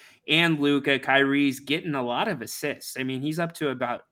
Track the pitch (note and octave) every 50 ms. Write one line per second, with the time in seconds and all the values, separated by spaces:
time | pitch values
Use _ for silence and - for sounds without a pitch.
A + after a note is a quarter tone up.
0 | - - - _ _ - D3+ E3 E3+ E3 D#3 C#3+ C#3+ C#3+ C#3+ C#3 C#3 C#3+ C3+ C3
1 | - C3+ C3+ C#3 C#3 C#3 C#3 C#3+ C#3+ C#3 B2+ C3 - C3+ D3 E3+ F3 E3 C#3+ C3+
2 | B2 A#2+ A#2+ D3 G#3+ A3+ E3+ A#2+ A2+ B2 - - D#3 C#3+ - - - - - B2+
3 | C3 C3 C3 B2+ C#3 D#3 D#3 E3 E3+ E3 - - D#3+ C#3 B2+ B2+ B2 B2 A#2 -
4 | - _